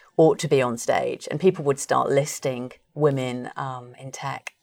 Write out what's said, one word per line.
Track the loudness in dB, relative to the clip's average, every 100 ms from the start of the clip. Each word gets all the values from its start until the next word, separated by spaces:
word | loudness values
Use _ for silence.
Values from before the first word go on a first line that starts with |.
| _ 4
ought | 4 4
to | 2
be | 2
on | 2 -2
stage." | -2 0 0 -6 -6
And | 0
people | 2 2 0
would | -2
start | 2 2 2
listing | 2 0 -4 -6 -6 -10 -14 _
women, | 0 2 2 -2 -6 -8 -8
um, | -8 -8 -14 -18
in | -16
tech. | -10 -10 -10 -12 _